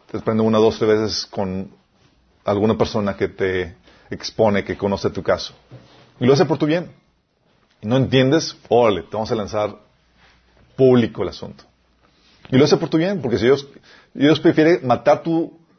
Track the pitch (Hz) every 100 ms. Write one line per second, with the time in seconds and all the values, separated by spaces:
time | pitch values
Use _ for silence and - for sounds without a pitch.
0 | _ 104 - 110 110 107 110 110 110 107
1 | 107 - - - 95 92 95 - _ _
2 | _ _ _ _ - 101 110 107 113 113
3 | 101 95 95 - 95 92 87 - _ _
4 | _ 98 - - 110 101 95 90 98 98
5 | 107 - 92 90 - - _ - - _
6 | _ _ 123 139 156 151 151 170 160 -
7 | _ _ _ _ _ _ _ _ 104 131
8 | 107 131 131 156 151 - - 117 117 92
9 | - 104 110 113 98 107 104 101 _ _
10 | _ _ _ _ _ _ _ - 131 123
11 | 110 110 90 - - - _ _ _ _
12 | _ _ _ _ - 131 147 185 165 160
13 | 175 202 123 104 117 139 139 - _ -
14 | _ - 139 151 170 156 156 175 127 120
15 | - 151 165 165 165 - _